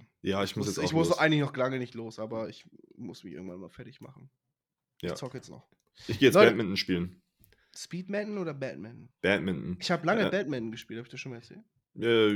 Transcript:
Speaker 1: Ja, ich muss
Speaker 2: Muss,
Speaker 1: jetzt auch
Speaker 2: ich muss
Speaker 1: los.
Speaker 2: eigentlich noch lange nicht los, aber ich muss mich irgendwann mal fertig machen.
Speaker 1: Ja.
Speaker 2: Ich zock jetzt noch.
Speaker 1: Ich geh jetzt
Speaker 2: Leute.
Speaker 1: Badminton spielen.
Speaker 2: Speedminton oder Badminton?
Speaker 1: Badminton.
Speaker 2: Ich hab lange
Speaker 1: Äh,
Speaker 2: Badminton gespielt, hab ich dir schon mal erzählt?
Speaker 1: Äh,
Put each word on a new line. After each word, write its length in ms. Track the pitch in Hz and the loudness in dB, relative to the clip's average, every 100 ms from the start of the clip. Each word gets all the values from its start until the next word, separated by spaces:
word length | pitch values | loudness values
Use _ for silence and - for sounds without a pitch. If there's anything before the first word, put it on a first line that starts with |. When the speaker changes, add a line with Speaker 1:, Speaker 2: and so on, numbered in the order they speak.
| - _ | -20 _
Speaker 1:
Ja, 200 | 95 98 | -2 0
ich 120 | 98 107 | -2 -2
muss 100 | 101 | -4
Speaker 2:
Muss, 100 | - | -2
Speaker 1:
jetzt 80 | |
auch 40 | - | 0
Speaker 2:
ich 40 | |
muss 160 | 160 165 | 2 2
Speaker 1:
los. 100 | 170 | 2
Speaker 2:
eigentlich 220 | 156 151 | 2 2
noch 140 | 135 127 | 0 -2
lange 220 | 127 131 | -2 -2
nicht 160 | 123 | -8
los, 240 | 117 113 110 | -10 -12 -10
aber 320 | 110 113 107 | -8 -6 -8
ich 180 | - - - - - | -12 -20 -20 -20 -16
muss 260 | 90 - | -14 -14
mich 100 | 92 | -14
irgendwann 260 | 76 92 90 | -12 -12 -12
mal 100 | 90 | -16
fertig 320 | - 123 135 | -18 -20 -20
machen. 300 | 131 - 139 _ _ _ _ _ _ _ | -20 -20 -20 _ _ _ _ _ _ _
Speaker 1:
Ja. 100 | 175 | -8
Speaker 2:
Ich 40 | - | -8
zock 160 | 131 131 | -10 -12
jetzt 140 | - | -16
noch. 180 | 127 - _ _ - - | -20 -20 _ _ -16 -6
Speaker 1:
Ich 100 | 110 | 6
geh 60 | 131 | 8
jetzt 80 | 180 | 10
Speaker 2:
Leute. 120 | - | 8
Speaker 1:
Badminton 280 | 107 104 98 | 6 0 -4
spielen. 440 | - 87 87 - _ _ _ _ _ - | -2 -2 -2 -8 _ _ _ _ _ -18
Speaker 2:
Speedminton 640 | - 175 185 202 208 202 | -12 -12 -8 -6 -6 -6
oder 160 | 165 139 | -6 -6
Badminton? 540 | 131 71 107 123 - _ | -8 -10 -14 -16 -20 _
Speaker 1:
Badminton. 560 | 90 101 190 160 - 90 | 0 2 0 -4 -6 -6
Speaker 2:
Ich 120 | - | -2
hab 120 | 170 | -2
lange 240 | 160 226 190 | 0 2 2
Speaker 1:
Äh, 40 | |
Speaker 2:
Badminton 400 | 185 151 127 113 | 0 -2 -6 -6
gespielt, 260 | 117 - 113 | -10 -12 -14
hab 60 | 120 | -12
ich 60 | |
dir 80 | 127 | -12
schon 120 | 135 | -12
mal 60 | 117 | -14
erzählt? 260 | - 214 - _ _ - | -16 -20 -20 _ _ -4
Speaker 1:
Äh, 340 | 113 113 107 | 4 6 6